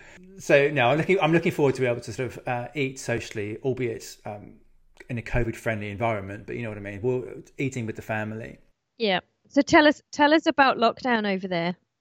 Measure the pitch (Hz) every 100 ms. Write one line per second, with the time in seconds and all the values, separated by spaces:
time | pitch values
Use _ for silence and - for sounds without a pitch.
0 | - - 185 190 - 147 143 147 120 151
1 | 156 190 156 165 170 - 139 127 127 120
2 | 120 110 123 - - 123 120 151 135 135
3 | - 117 - 113 104 110 131 123 120 110
4 | - - 110 104 - - _ _ _ -
5 | - 120 - 127 113 - 117 110 104 101
6 | 113 107 95 104 - 120 117 104 101 101
7 | 123 127 107 - - - 135 127 110 107
8 | - 107 107 110 127 - _ _ _ -
9 | 214 180 - _ _ 277 - 330 302 -
10 | _ - 294 311 330 - 262 - 226 -
11 | 262 226 208 190 190 175 170 180 _ _